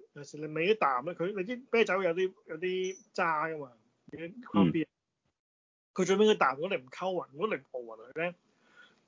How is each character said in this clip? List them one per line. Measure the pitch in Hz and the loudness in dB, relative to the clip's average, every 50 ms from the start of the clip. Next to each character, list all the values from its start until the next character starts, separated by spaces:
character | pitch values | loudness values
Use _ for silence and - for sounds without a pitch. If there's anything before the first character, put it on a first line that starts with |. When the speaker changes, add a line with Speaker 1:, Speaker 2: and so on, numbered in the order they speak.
| - _ - | -14 _ -16
Speaker 1:
尤 | 147 143 | -16 -16
其 | - | -14
是 | - 147 | -12 -10
你 | 151 156 151 | -8 -6 -2
尾 | 156 165 190 220 | 0 2 2 4
嗰 | 214 | 4
啖 | - 139 131 123 147 | 4 2 2 0 -2
呢， | 170 175 | -4 -4
佢， | - 165 190 214 | -4 -4 -4 -2
你 | 196 185 | -4 -6
啲 | 208 254 240 262 - | -6 -6 -8 -6 0
啤 | - 226 214 | 2 2 4
酒 | 196 185 196 190 | 4 2 2 2
有 | 170 165 | 2 2
啲， | 180 190 185 - _ _ | 2 0 -2 -2 _ _
有 | - 165 156 | -12 -10 -6
啲 | 180 180 185 185 185 185 190 - - _ - | -4 -4 -2 -2 -2 -4 -4 -8 -16 _ -4
渣 | - 180 165 160 151 156 | 0 0 2 2 0 0
㗎 | 160 160 151 | -2 -4 -8
嘛， | 143 127 120 _ _ _ _ _ _ | -10 -14 -16 _ _ _ _ _ _
你 | - - - | -18 -14 -12
craft | 165 170 - 247 247 - - 202 196 165 | -12 -12 -12 -14 -12 -2 2 4 4 4
beer。 | 156 160 156 | 4 0 -4
Speaker 2:
嗯。 | - _ _ _ _ _ _ _ _ _ _ _ _ _ _ _ _ _ _ _ _ - | -4 _ _ _ _ _ _ _ _ _ _ _ _ _ _ _ _ _ _ _ _ -4
Speaker 1:
佢 | - 185 | -2 2
最 | 160 190 | 2 4
尾 | 196 214 214 | 6 6 6
嗰 | 208 175 | 6 6
啖， | 170 135 131 | 4 2 2
如 | 135 160 196 | 0 -4 -4
果 | |
你 | 196 | -4
唔 | 147 127 131 | -4 -6 -8
溝 | |
勻， | - - 180 190 185 170 131 127 | -12 -6 -4 -4 -2 -4 -6 -6
如 | 131 143 | -8 -4
果 | 190 220 | -4 -2
你 | 180 | -2
唔 | 135 135 _ | -4 -8 _
熬 | - 127 | -12 -12
勻 | 120 113 110 110 110 123 - | -12 -12 -14 -16 -18 -12 -6
佢 | 156 165 | -4 -4
呢， | 180 175 _ _ _ _ _ _ _ _ - - - _ _ _ | -4 -6 _ _ _ _ _ _ _ _ -20 -20 -20 _ _ _